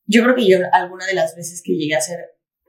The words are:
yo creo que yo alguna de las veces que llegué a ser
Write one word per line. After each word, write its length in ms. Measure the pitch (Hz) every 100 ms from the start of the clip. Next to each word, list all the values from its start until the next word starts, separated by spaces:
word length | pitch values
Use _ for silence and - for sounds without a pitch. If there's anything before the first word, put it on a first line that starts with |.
| -
yo 160 | 214
creo 140 | 233 247
que 120 | 202
yo 100 | 185 180
alguna 360 | 180 180 185 185
de 80 | 185
las 200 | 165 170
veces 280 | 165 - 190
que 80 | 175
llegué 200 | 151 156
a 60 |
ser 180 | - 170 - _ _ _